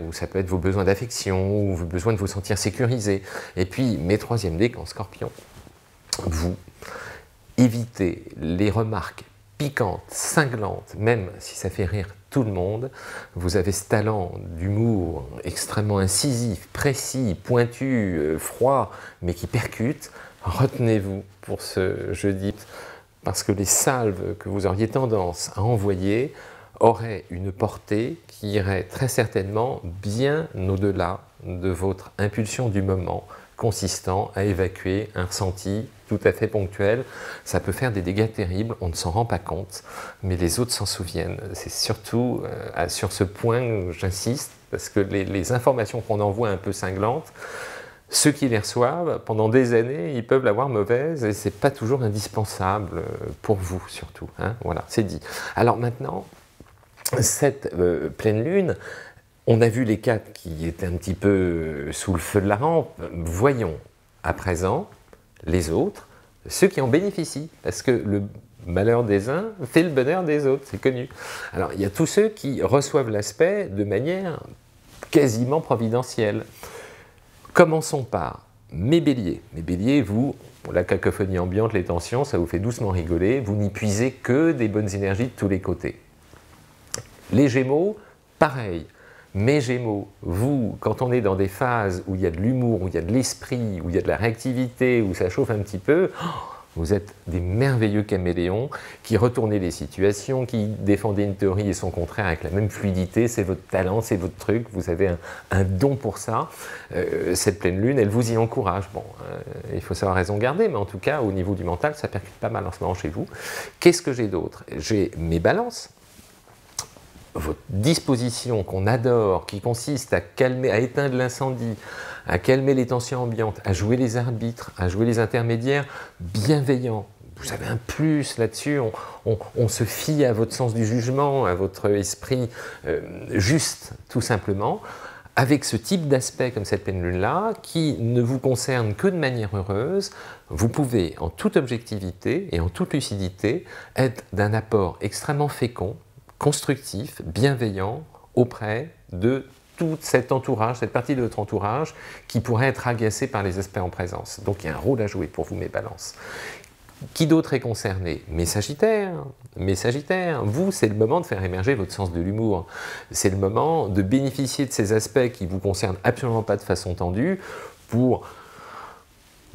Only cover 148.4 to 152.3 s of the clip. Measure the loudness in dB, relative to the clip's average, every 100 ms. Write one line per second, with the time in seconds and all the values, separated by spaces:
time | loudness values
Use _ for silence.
148.4 | 2 0 -4 -4 -4 -14 -12 0 2 2
149.4 | -4 -18 _ -4 -2 -2 2 2 2 -2
150.4 | 0 0 0 -2 -2 -2 -2 -2 -2 -4
151.4 | -4 -2 -2 -2 -4 -8 -18 -18 -6